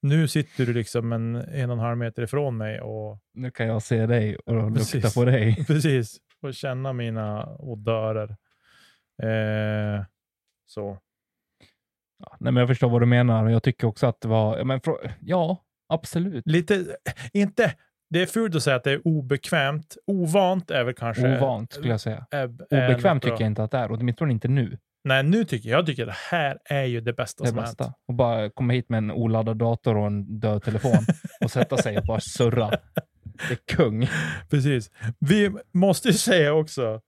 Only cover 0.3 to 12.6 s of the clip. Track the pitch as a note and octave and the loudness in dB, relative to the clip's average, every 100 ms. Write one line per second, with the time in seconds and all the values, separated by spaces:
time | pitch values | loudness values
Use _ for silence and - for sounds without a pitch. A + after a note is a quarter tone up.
0.3 | D#3 C#3+ - B2 A#2+ A2 A#2+ A#2 A#2 A2+ | 0 -4 -2 0 0 -2 -4 -2 -4 -4
1.3 | A#2+ - D3+ B2 A#2+ A#2 A#2+ A#2 A2 A#2 | -6 -8 -6 -4 -2 -2 -2 -4 -6 -4
2.3 | C#3 C#3+ A#2 G#2+ G#2+ A2 A2 G#2+ G#2+ _ | -2 -4 -4 -6 -8 -8 -10 -10 -12 _
3.3 | - B2+ - A2+ A2+ - A#2 A2 A#2+ G#2+ | -10 -10 -4 -2 -2 0 0 4 2 0
4.3 | - - A#2 G#2+ A2+ G#2+ - A2 A2 A#2+ | -4 -2 0 2 0 0 0 0 2 4
5.3 | B2+ A2 A2 D3+ D3+ D3+ C3+ A2 - _ | 4 4 2 2 2 4 2 0 -8 _
6.3 | _ C#3+ B2+ C#3+ B2+ C3+ B2+ A#2 A2+ G#2+ | _ -12 -8 -6 -6 -6 -6 -4 -4 -4
7.3 | G#2+ - G#2 C#3+ A2+ G#2+ A2+ A2 A2 G#2+ | -6 -8 -12 -12 -8 -2 -2 0 -4 -6
8.3 | G#2 _ _ _ _ _ _ _ _ A2+ | -10 _ _ _ _ _ _ _ _ -2
9.3 | A2 G#2+ G#2+ G#2+ G#2+ G#2 G#2 F#2+ _ _ | 0 0 0 0 -2 -2 -2 -6 _ _
10.3 | _ _ _ _ - G2+ F#2+ _ _ _ | _ _ _ _ -10 -10 -10 _ _ _
11.3 | _ _ _ _ _ _ _ _ _ - | _ _ _ _ _ _ _ _ _ -20
12.3 | - - B2+ | -8 0 2